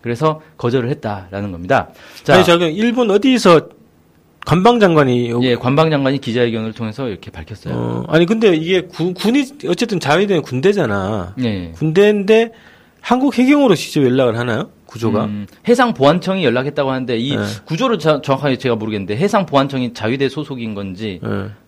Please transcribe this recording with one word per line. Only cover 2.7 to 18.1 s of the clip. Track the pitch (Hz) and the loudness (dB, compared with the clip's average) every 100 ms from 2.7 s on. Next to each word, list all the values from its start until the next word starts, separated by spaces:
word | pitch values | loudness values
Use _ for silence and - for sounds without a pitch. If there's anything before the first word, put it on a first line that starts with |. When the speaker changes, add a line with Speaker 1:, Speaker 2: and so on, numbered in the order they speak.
| 160 233 240 233 | 0 -2 0 2
Speaker 2:
어디서 | 202 262 254 196 160 - - _ _ _ _ _ _ - | 2 4 4 6 6 4 -20 _ _ _ _ _ _ -2
관방장관이 | 165 196 240 202 156 135 123 120 | 2 4 4 4 4 4 2 0
요- | 120 | 0
Speaker 1:
예, | 127 120 | 0 0
관방장관이 | 127 143 160 151 135 139 | 0 2 2 2 0 -2
기자회견을 | 123 117 120 113 110 | -2 0 0 0 -6
통해서 | 107 110 107 131 | -8 -10 -8 -8
이렇게 | 90 - | -8 -12
밝혔어요. | - 80 107 151 123 | -16 -16 -14 -8 -6
Speaker 2:
어, | 120 117 120 | -4 -6 0
아니, | 156 170 | 0 2
근데 | 226 220 156 | 2 2 2
이게 | 160 185 | 0 -2
구-, | 180 - 170 | -2 -6 -6
군이 | 180 202 262 262 - - | -2 0 0 -2 -6 -6
어쨌든 | 180 226 190 | -2 -2 -2
자위대는 | 139 156 202 180 | 0 2 2 0
군대잖아. | - 127 160 202 135 101 95 107 87 104 | -2 0 0 2 0 -2 -2 -4 -6 -4
Speaker 1:
예. | 123 98 85 82 | -4 -4 -8 -4
Speaker 2:
군대인데 | 156 160 208 208 196 220 226 - - - _ _ | -2 4 4 2 2 2 2 -6 -20 -20 _ _
한국 | - 247 277 226 | -2 0 2 2
해경으로 | 254 294 269 170 | 4 4 4 2
직접 | - 156 | 0 0
연락을 | 131 127 127 110 | 2 4 2 0
하나요? | 120 113 202 _ _ | -2 -2 -4 _ _
구조가? | 113 113 110 107 | -4 -2 -2 -2
Speaker 1:
음, | 104 101 - - | -6 -10 -12 0
해상보안청이 | 240 247 202 139 175 180 190 151 | 2 2 2 2 2 0 -2 0
연락했다고 | 120 135 147 139 | 0 -2 -2 -2
하는데 | 131 127 117 | -2 -4 -4
이 | 127 107 | -2 -4
Speaker 2:
네. | 104 104 - | -4 -8 -8
Speaker 1:
구조를 | 160 262 214 | -4 -2 0
자-, | 156 | 0